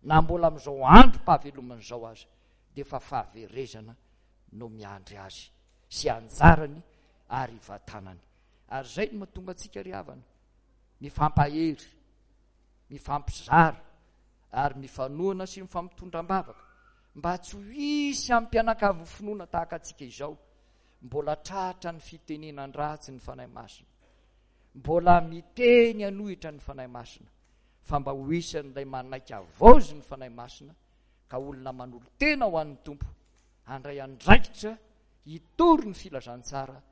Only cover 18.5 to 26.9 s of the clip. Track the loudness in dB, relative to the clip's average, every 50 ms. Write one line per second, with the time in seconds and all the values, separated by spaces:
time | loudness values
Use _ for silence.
18.5 | -4 -2 -2 -2 -4 -2 -2 -2 -2 -4 -10 -18 -18 -16 -12 -12 -12 -12 -12 -8
19.5 | -8 -8 -8 -8 -12 -16 -16 -18 -20 -18 -20 -20 -16 -16 -16 -16 -16 -20 _ _
20.5 | _ _ _ _ _ _ _ _ _ _ -20 -10 -8 -6 -4 -4 -6 -6 -8 -12
21.5 | -8 -8 -8 -8 -8 -10 -12 -14 -14 -14 -18 -20 -20 -20 _ -16 -14 -14 -14 -18
22.5 | -16 -16 -16 -14 -10 -8 -8 -8 -8 -12 -16 -18 -20 -18 -18 -18 -18 -18 -20 -20
23.5 | -20 -20 -20 -20 -20 -20 _ _ _ _ _ _ _ _ _ _ _ _ _ _
24.5 | _ _ _ _ _ -14 -6 -2 -2 2 6 6 6 6 4 -2 -10 -14 -18 _
25.5 | _ 2 4 6 6 6 6 4 0 -6 -10 -10 -10 -12 -12 -12 -14 -14 -14 -18
26.5 | -18 -16 -18 -16 -16 -14 -16 -16